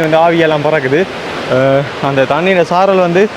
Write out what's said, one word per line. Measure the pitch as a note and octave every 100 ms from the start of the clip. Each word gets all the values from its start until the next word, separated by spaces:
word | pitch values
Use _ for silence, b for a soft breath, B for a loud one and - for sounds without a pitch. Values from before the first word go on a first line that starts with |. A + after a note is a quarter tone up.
| D#3+
வந்து | D#3+
ஆவியெல்லாம் | E3+ E3 D#3+ D3+ D3
பறக்குது. | D#3 C3+ D3 F#3+ - - - - C3
அஹ், | C3+ C#3 C3+ - C#3+
அந்த | C#3 C3
தண்ணியோட | C#3+ F#3 F#3
சாரல் | D#3+ F3 G3 F#3+ F3+
வந்து | F3 G#3+